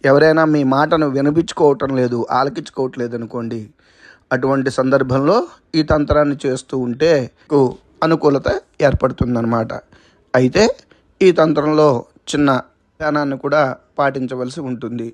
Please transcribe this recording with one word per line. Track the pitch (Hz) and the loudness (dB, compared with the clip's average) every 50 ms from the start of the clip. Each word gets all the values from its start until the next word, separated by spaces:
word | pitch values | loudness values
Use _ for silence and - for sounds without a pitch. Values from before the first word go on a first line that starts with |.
| - | 4
ఎవరైనా | 135 135 143 151 160 156 160 160 | 4 4 6 6 4 4 4 2
మీ | 156 151 147 139 | 2 2 2 2
మాటను | 131 135 135 151 156 170 156 156 143 | 2 2 2 2 2 2 0 0 -2
వినిపించుకోవటం | 131 139 139 147 151 165 160 - - - 156 147 139 117 143 135 135 | -2 0 0 0 0 0 -2 -2 -2 2 2 2 2 2 -2 -2 0
లేదు, | 127 127 120 120 120 120 - | 0 0 0 -2 -4 -4 -2
ఆలకించుకోవట్లేదు | 131 123 135 143 120 170 151 - _ - 131 127 131 131 120 120 120 | -2 -2 -2 -2 -4 -8 -12 -10 _ -6 -6 -6 -6 -8 -8 -6 -6
అనుకోండి, | 117 117 107 - 120 117 117 117 113 107 - _ _ _ _ _ _ - - - _ _ _ | -10 -10 -8 -8 -8 -8 -8 -8 -10 -12 -16 _ _ _ _ _ _ -20 -20 -20 _ _ _
అటువంటి | 131 127 131 135 135 135 127 131 | -4 -2 0 0 0 0 0 -2
సందర్భంలో | 123 - 127 131 135 135 135 127 127 135 139 151 196 247 349 339 - _ _ _ - | -2 -2 0 2 2 0 2 0 0 0 2 2 2 0 0 -4 -12 _ _ _ -2
ఈ | 160 151 | -2 0
తంత్రాన్ని | 151 156 151 147 - 147 151 147 143 139 | 0 0 0 0 0 2 2 2 0 -2
చేస్తూ | 135 - 139 127 127 - _ 139 131 | -4 -4 -4 -4 -4 -8 _ -6 -6
ఉంటే | 123 123 120 131 156 165 160 139 123 - _ | -4 -6 -2 0 2 2 2 2 0 -4 _
మీకు | _ _ _ 151 143 135 123 - - _ _ _ _ | _ _ _ 2 2 2 2 0 -8 _ _ _ _
అనుకూలత | - 160 165 160 - 147 139 135 - - 415 381 _ _ _ _ | 0 0 0 2 2 2 2 2 0 -2 -4 -4 _ _ _ _
ఏర్పడుతుందన్నమాట. | - 139 135 - - 131 131 - 131 120 123 117 113 113 117 117 110 113 - - _ _ - _ _ _ _ _ _ _ - | 0 0 2 0 -2 -4 -2 -2 -4 -2 -2 -2 -2 -2 -2 -2 -4 -4 -8 -12 _ _ -20 _ _ _ _ _ _ _ 0
అయితే | 127 127 127 - 180 214 240 - - _ _ _ _ _ _ _ _ | 2 2 2 2 2 2 2 0 -6 _ _ _ _ _ _ _ _
ఈ | 185 185 | 4 4
తంత్రంలో | 165 - 156 165 151 147 143 151 156 156 151 151 127 120 - _ _ _ _ | 4 4 2 2 2 0 0 0 2 4 4 4 2 0 -4 _ _ _ _
చిన్న | - - 143 147 139 131 123 - _ _ _ _ | -6 -2 0 2 2 2 0 -4 _ _ _ _
విధానాన్ని | _ _ _ 156 151 151 151 147 139 139 | _ _ _ -6 -2 -2 -2 -2 -4 -6
కూడా | 127 - 143 143 156 143 131 123 - _ _ _ | -6 -4 -2 0 2 0 0 -2 -8 _ _ _
పాటించవలసి | - 143 139 135 135 131 120 131 127 123 127 127 170 | -2 -2 -2 -2 -4 -6 -6 -6 -8 -8 -8 -8 -10
ఉంటుంది. | 143 127 127 107 117 110 120 120 113 117 | -10 -10 -10 -10 -10 -10 -8 -10 -10 -12